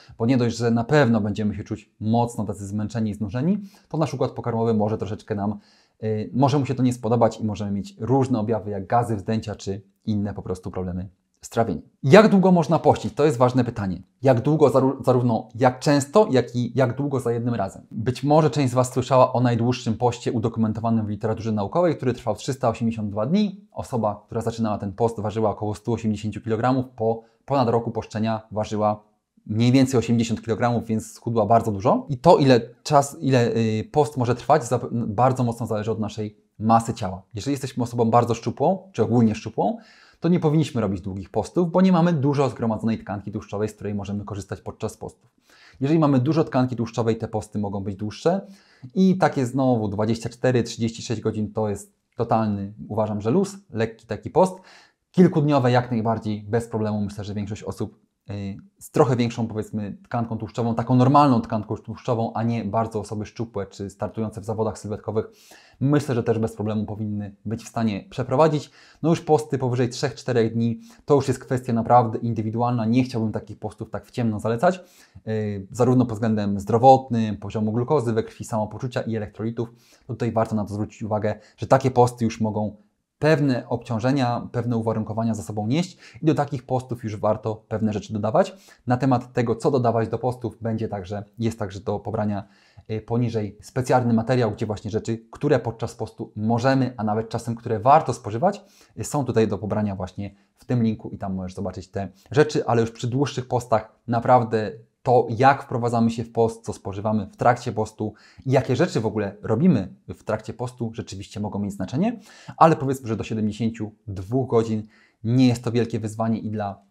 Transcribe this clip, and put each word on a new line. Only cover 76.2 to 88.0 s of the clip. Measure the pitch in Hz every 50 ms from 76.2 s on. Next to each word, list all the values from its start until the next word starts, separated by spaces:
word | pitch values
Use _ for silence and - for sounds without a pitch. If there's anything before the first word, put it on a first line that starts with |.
| 117 110 110 104 104 104 101 101
zdrowotnym, | 98 - 120 113 123 135 131 131 135 - 120 113 113 107 101 -
poziomu | - 101 95 110 107 110
glukozy | 107 120 123 127 156 147 117 120 110
we | 110 110
krwi, | - - - 101
samopoczucia | - 120 110 107 104 107 104 - 127 - 127
i | - - 113
elektrolitów. | 110 104 101 - - 113 113 117 117 117 117 - _ _ _ _ _ _ -
Tutaj | 117 110 131 113
warto | 101 110 110 110 107
na | 107 101
to | 92 101
zwrócić | 104 107 - - - 117
uwagę, | 101 107 107 104 107 104 - - - _ -
że | 113 98
takie | 131 131 131 127
posty | 127 123 123 123 - - 117
już | 110 - -
mogą | 110 107 104 107 107 104 104 - _ _ _ _ _ _ _ -
pewne | - 151 160 143 147 139 123 120 - -
obciążenia, | 127 117 - - 120 110 104 127 139 143 127 120 120 113 - -
pewne | - 123 110 120 117 113
uwarunkowania | 110 113 110 113 107 - 107 113 113 113 110
za | 101 95
sobą | - 107 107 104 110
nieść | 131 165 175 - - _ - - - -
i | -
do | 156 147
takich | 151 143 127 147 120 -
postów | - 127 127 123 - 120 120 -
już | 110 101
warto | 98 104 104 110 - - 110 107
pewne | - _ - 110 107 110 110 104
rzeczy | 104